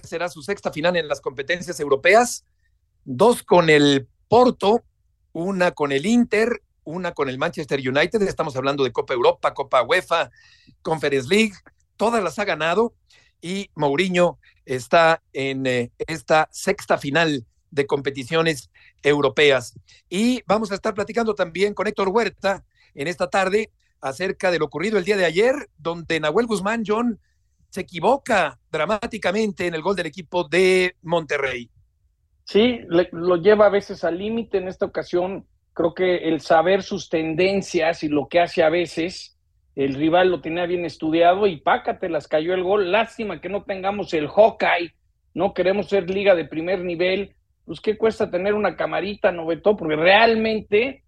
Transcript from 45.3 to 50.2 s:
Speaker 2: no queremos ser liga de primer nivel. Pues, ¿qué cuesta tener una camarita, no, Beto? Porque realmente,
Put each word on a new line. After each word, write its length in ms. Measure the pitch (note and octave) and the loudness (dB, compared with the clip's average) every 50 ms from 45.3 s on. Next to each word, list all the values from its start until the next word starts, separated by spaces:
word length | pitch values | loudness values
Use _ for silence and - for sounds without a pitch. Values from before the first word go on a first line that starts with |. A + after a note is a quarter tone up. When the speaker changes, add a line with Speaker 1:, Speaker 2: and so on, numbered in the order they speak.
| - | -6
Speaker 2:
no 220 | D3+ F3+ G3 - | -2 -2 -2 0
queremos 340 | - F3 F3+ G3 G#3 F#3 - | 0 0 0 0 0 -2 -2
ser 220 | G3+ G3 F3 F3 | -2 -2 0 -2
liga 240 | F#3+ G3+ G3 G3+ F#3 | -2 0 2 4 4
de 100 | E3 D#3 | 2 0
primer 360 | - D#3+ D#3 D#3+ F3 G3 F3+ | -4 -8 -8 -6 -4 -4 -4
nivel. 560 | F3 F3+ F3 D#3+ F3+ F#3 F#3+ G3+ G3 - _ _ _ _ _ _ _ | -4 -6 -4 -2 -2 -2 -2 -4 -6 -8 _ _ _ _ _ _ _
Pues, 160 | - F#3 - | -16 -16 -8
¿qué 160 | - A3 G#3 | -4 -4 -2
cuesta 360 | - A3+ A3+ A3 - G#3+ F3 F3+ | 0 0 0 0 -2 -4 -4 -4
tener 220 | F3 F#3 G3+ G#3 | -2 -2 -2 0
una 220 | G#3+ G#3 F3+ D#3+ | 0 -2 -2 -2
camarita, 540 | - E3 D3+ D#3 D#3 F3 G3+ G#3 - - G3 | -4 -6 -4 -4 -4 -4 -6 -4 -2 0 0
no, 160 | F3 F3 D#3+ | 0 -2 -4
Beto? 300 | E3 E3+ D3+ - G3+ G#3+ | -6 -4 0 2 0 0
Porque 180 | F#3+ - D#3 D#3 | 2 0 -4 -2
realmente, 1120 | D3+ E3 F3+ G3 G#3+ | 2 4 6 6 6